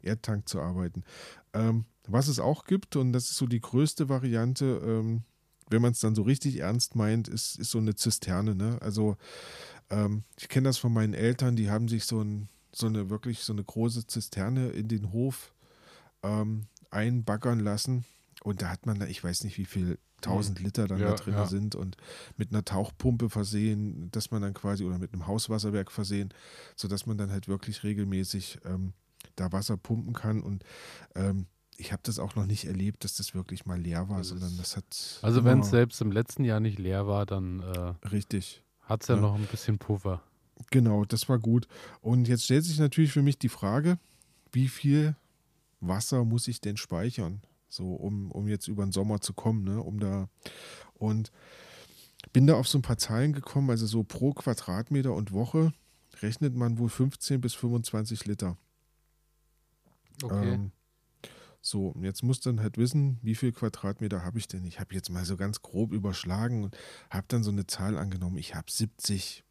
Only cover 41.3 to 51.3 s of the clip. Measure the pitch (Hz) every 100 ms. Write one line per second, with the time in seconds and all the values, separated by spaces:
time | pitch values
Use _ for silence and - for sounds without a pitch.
41.3 | 127 110 120 - - - - 110 123 120
42.3 | 120 - 135 165 156 151 143 156 143 143
43.3 | 139 120 - 101 117 156 180 _ _ _
44.3 | _ _ 123 131 - 143 143 151 147 _
45.3 | _ _ _ _ _ 87 95 - 131 117
46.3 | 120 120 117 104 104 - 85 110 123 87
47.3 | 101 - _ _ - 92 90 101 101 98
48.3 | - 104 104 - 104 98 95 101 104 -
49.3 | 92 117 110 95 104 - 104 104 98 92
50.3 | _ - - - - - _ 107 107 107